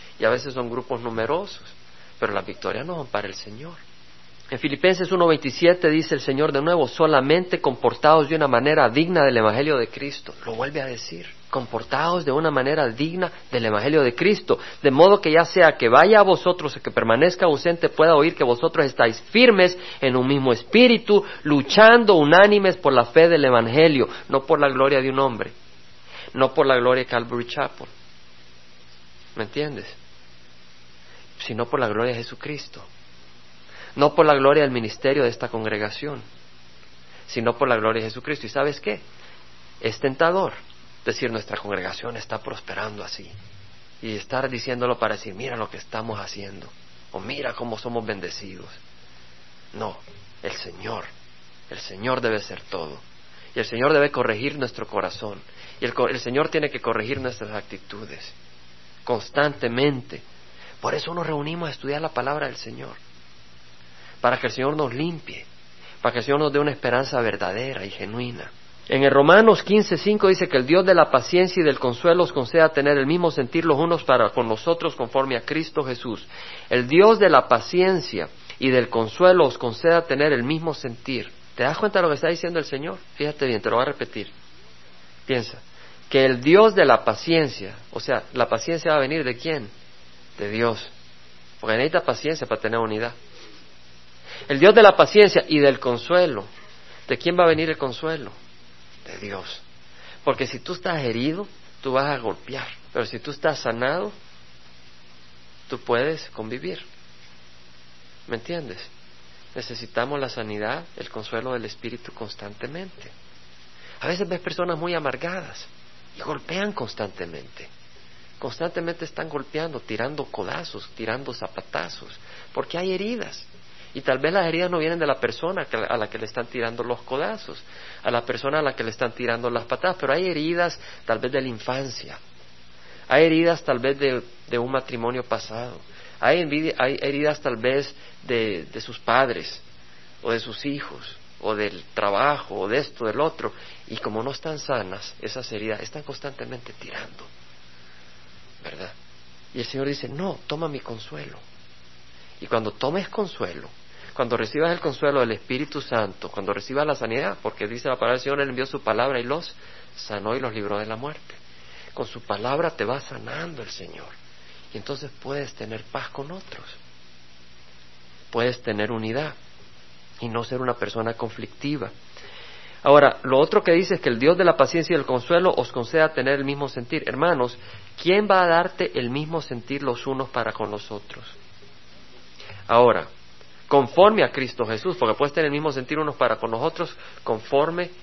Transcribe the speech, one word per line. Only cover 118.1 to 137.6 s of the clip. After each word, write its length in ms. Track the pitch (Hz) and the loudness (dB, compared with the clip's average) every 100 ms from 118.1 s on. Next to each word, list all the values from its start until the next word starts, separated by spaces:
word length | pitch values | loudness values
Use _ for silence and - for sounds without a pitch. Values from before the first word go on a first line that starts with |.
| - - - | -20 -20 -12
Constantemente 680 | 127 - 170 175 170 170 160 | -12 -6 -6 -6 -8 -8 -10
están 240 | - 160 | -10 -8
golpeando, 500 | 143 131 151 165 135 | -8 -8 -8 -8 -10
tirando 460 | - 107 123 147 127 | -10 -6 -6 -6 -10
codazos, 640 | - 95 156 170 - - | -8 -8 -8 -10 -14 -16
tirando 440 | - 113 127 139 | -10 -6 -6 -8
zapatazos, 760 | 120 95 - - - 85 - - - - - - | -10 -10 -12 -8 -8 -8 -12 -18 -20 -20 -20 -12
porque 240 | - - 170 | -8 -6 -6
hay 140 | 185 | -4
heridas. 540 | 185 208 240 156 - - - - - - | -4 -6 -8 -10 -14 -18 -20 -20 -20 -16
Y 80 | 135 | -8
tal 180 | 143 131 | -2 0
vez 140 | 151 | 2
las 120 | 190 165 | 2 0
heridas 240 | 165 180 | 0 -2
no 100 | 175 | 0
vienen 200 | 156 170 | -2 -2
de 80 | 151 | -2
la 80 | 135 | 0
persona 480 | 113 - 165 190 | -2 -4 -6 -6
que, 140 | 147 113 | -4 -4
a 180 | 104 117 | -2 -2
la 140 | 104 | -4
que 80 | 110 | -8
le 80 | 110 | -8
están 220 | - 117 | -8 -8
tirando 360 | 127 117 117 | -6 -6 -6
los 180 | 117 120 | -6 -6
codazos, 600 | - 135 185 220 - - - - - - | -6 -6 -4 -8 -12 -16 -18 -18 -18 -8
a 80 | - | -2
la 140 | 120 120 | -2 -2
persona 340 | 117 139 151 | -4 -2 0
a 20 | |
la 140 | 143 127 | -2 -2
que 80 | |
le 60 | 113 | -8
están 240 | 110 123 | -4 -6
tirando 360 | - 120 117 120 | -4 -4 -2 -2
las 140 | 120 | -4
patadas, 320 | 113 131 185 180 | -4 -4 -4 -4
pero 140 | 135 | -2
hay 160 | 151 185 | 0 -2
heridas 500 | 156 156 170 175 - - - - | -2 -2 -2 -2 -4 -16 -12 -6
tal 140 | 110 | -4
vez 120 | 127 | -2
de 100 | 135 | -4
la 60 | 131 | -6
infancia, 680 | 110 - 127 139 - - - - - - - - - - - - | -8 -6 -6 -6 -10 -14 -16 -18 -20 -20 -20 -20 -20 -20 -14 0
hay 160 | 131 | 4
heridas 400 | 165 160 170 165 | 4 4 2 0
tal 160 | - 127 | -2 -2
vez 180 | 131 139 | -2 0
de, 240 | 139 123 - - - | -2 -2 -8 -16 -6
de 100 | 120 | -4
un 100 | 123 | -2
matrimonio 540 | 135 - 123 117 127 | -4 -6 -6 -4 -4
pasado, 560 | - 110 - 110 123 87 - - - - | -6 -6 -6 -10 -10 -14 -18 -18 -16 -2
hay 220 | 123 170 | 2 2
envidia, 340 | 160 147 160 - | 0 -2 -4 -2
hay 200 | 131 143 | -2 -2
heridas 380 | 139 143 147 147 | -4 -2 -2 -2
tal 160 | 139 | -6
vez 400 | 117 | -2